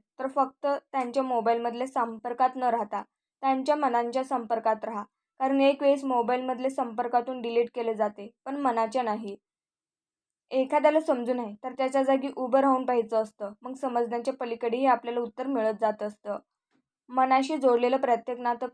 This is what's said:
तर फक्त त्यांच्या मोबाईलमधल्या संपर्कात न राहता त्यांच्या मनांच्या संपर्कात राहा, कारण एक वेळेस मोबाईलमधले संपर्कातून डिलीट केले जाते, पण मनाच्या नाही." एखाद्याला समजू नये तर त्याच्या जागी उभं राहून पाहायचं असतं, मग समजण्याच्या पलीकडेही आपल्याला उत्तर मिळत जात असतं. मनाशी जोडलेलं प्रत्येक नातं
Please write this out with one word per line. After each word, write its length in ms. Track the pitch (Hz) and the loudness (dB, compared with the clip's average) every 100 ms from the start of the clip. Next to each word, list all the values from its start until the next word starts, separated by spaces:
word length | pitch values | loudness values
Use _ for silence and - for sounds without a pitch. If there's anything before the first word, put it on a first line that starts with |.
| _ - | _ -10
तर 80 | 262 | -4
फक्त 380 | 277 269 - 285 | 0 -2 -2 -2
त्यांच्या 560 | 285 - 269 247 254 | -2 -4 -4 -2 -2
मोबाईलमधल्या 640 | 262 240 220 233 240 233 262 | 0 0 2 2 0 -4 -4
संपर्कात 680 | 269 233 226 240 240 254 262 | -2 -4 -4 -8 0 0 2
न 80 | 247 | 0
राहता 360 | 233 208 208 | 0 -2 -6
त्यांच्या 720 | 208 _ _ _ 269 262 269 302 | -10 _ _ _ 0 0 2 2
मनांच्या 480 | 277 240 240 254 | 2 2 0 -2
संपर्कात 640 | 262 262 220 226 220 220 220 | -2 -4 -2 -2 0 -2 -2
राहा, 180 | 214 214 _ _ - | -8 -10 _ _ -4
कारण 220 | 262 269 | 0 4
एक 200 | 269 285 | 4 4
वेळेस 220 | 285 277 269 | 4 2 2
मोबाईलमधले 640 | 247 233 247 254 247 262 | 0 2 0 -2 -4 -4
संपर्कातून 720 | 269 240 220 240 240 240 254 | -2 -4 -4 0 0 0 -4
डिलीट 280 | 233 233 233 247 | -2 0 0 -2
केले 180 | 226 214 | -4 -2
जाते, 340 | 208 208 208 - - | -2 -4 -16 -16 -10
पण 100 | 277 | -4
मनाच्या 460 | 277 226 226 247 | -2 0 0 -2
नाही." 320 | 233 214 208 202 _ _ _ _ _ _ _ _ _ _ _ | -2 -4 -6 -14 _ _ _ _ _ _ _ _ _ _ _
एखाद्याला 480 | 254 262 294 294 311 | 0 2 4 4 4
समजू 320 | 311 254 240 | 4 0 0
नये 200 | 247 226 208 | -2 -4 -10
तर 100 | 247 | -10
त्याच्या 280 | 247 262 269 | -4 0 2
जागी 260 | 269 269 269 - | 4 2 0 -6
उभं 240 | 254 269 | 0 4
राहून 260 | 269 262 254 | 4 2 2
पाहायचं 360 | 247 220 220 | 0 0 0
असतं, 300 | 220 - 208 214 | -2 -4 -12 -12
मग 120 | 240 | -14
समजण्याच्या 600 | 262 269 240 233 240 240 | -8 -4 -2 -2 -2 -4
पलीकडेही 520 | 262 240 233 240 233 269 | -4 -6 -4 -4 2 4
आपल्याला 340 | 247 240 240 | 2 0 -4
उत्तर 280 | 240 240 269 | -4 -6 -4
मिळत 260 | 262 220 214 | 0 0 0
जात 220 | 220 214 | -2 -2
असतं. 340 | 208 208 208 202 - _ _ _ _ _ - | -6 -8 -10 -10 -12 _ _ _ _ _ -6
मनाशी 480 | 254 262 262 269 311 | 0 4 4 2 2
जोडलेलं 400 | 262 240 247 262 | 4 4 4 2
प्रत्येक 420 | 269 233 240 247 | 2 0 0 -6
नातं 280 | 240 240 254 | -4 -4 -6